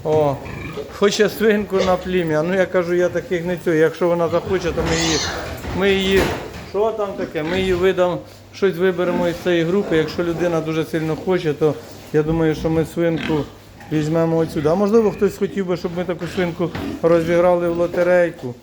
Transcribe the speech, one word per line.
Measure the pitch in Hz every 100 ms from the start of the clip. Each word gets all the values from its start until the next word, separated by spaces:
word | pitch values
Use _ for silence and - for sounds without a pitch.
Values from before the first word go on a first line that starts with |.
о, | 160 156 147 131 - - - - - -
хоче | 202 208 208
свинку | - 220 214 196 190 185
на | 180
плім'я. | 185 185 165 151
Ну, | 165
я | 190 180
кажу, | 185 170
я | 175 180
таких | 170 156 180 170
не | 175
цю, | 180
якщо | 160 160 160 175
вона | 170 165
захоче, | 165 - 190 170
то | 160
ми | 165 165
її, | 165 151 - - - - - 175
ми | 196
її, | 196 190 190 170 - - - -
що | 190 220
там | 220 202 190
таке, | 180 165
ми | 156 185
її | 190
видам, | 180 185 180 180 160 - - - -
щось | 196 165
виберемо | 190 175 175 175 175
із | 165
цієї | 185 175
групи. | 165 196 196 160
Якщо | 151 -
людина | 175 165 175 165
дуже | 156 160
сильно | 156 165 160 156 -
хоче, | 180 156
то | 143 156 139 - - -
я | 151
думаю, | 151 165 160 147
що | 170
ми | 160 151
свинку | - 170 165 - 156 135 - - - -
візьмемо | 156 151 165 165 165
отсюди. | 160 - 151
А | 175
можливо, | 202 226 214
хтось | 170 196 -
хотів | 196 - 180
би, | 175
щоб | 185 170
ми |
таку | 180 170 170 175
свинку | 175 165 170 - - -
розіграли | 165 170 165 175 180 180 175
в | 170
лотерейку. | 170 175 175 180 175 165 127 120